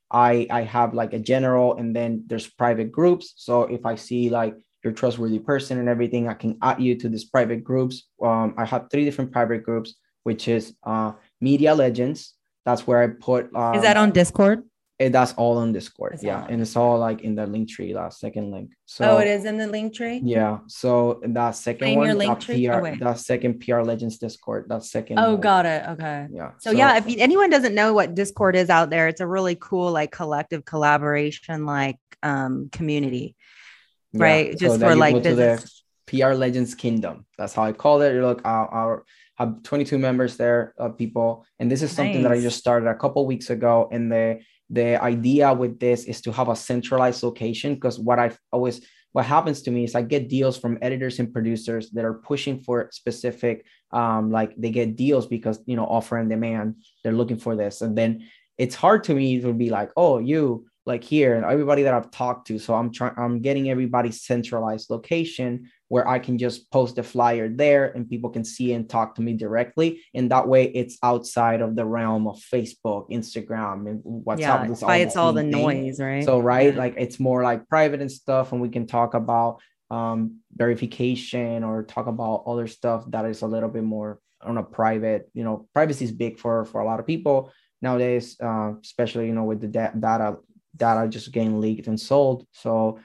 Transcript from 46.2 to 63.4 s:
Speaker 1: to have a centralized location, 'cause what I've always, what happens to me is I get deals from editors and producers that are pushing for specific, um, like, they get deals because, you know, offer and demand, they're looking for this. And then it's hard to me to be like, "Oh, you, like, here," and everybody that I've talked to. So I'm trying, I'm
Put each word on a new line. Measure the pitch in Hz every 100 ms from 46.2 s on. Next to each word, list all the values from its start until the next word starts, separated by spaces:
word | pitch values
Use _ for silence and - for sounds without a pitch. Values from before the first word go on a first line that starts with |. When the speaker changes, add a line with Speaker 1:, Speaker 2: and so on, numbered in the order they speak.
Speaker 1:
to | 120
have | 113 120
a | 113
centralized | - 123 120 131 127 123
location, | 120 117 113 113 143 131
'cause | 127 113
what | 113 120
I've | 117 - -
always, | 123 123 120 - _ _
what | 131 120
happens | 151 160 135
to | 127
me | 120
is | 117
I | 120
get | 117 147 120
deals | 131 131 131
from | 120 113
editors | 127 131 131 123
and | 117
producers | 120 113 110 117 113 110
that | 113
are | 113 110
pushing | - 139 143 131
for | - 120 -
specific, | - 123 117 123 117 120 113 _ _ -
um, | 117 117 110 110
like, | 110 - -
they | 113
get | 117 113 110
deals | 135 135 110
because, | 117 110 110 -
you | 117
know, | 107
offer | 113 - 117
and | 110
demand, | 110 117 110 110 110 _ _
they're | 113
looking | 113 120 113
for | 120 107
this. | 101 -
And | 113 107
then | 113 113 - _ _ -
it's | 127
hard | - 175 220
to | 202
me | 139 131 127
to | 123
be | 117 120
like, | 104 104 160
"Oh, | 175 123
you, | 123 156 139 117 - _ -
like, | 120
here," | - 151 131 117
and | 113
everybody | 143 143 143
that | 139
I've | 120 113
talked | - 123 120 -
to. | 110
So | -
I'm | 113 120
trying, | 117 123 -
I'm | 120 120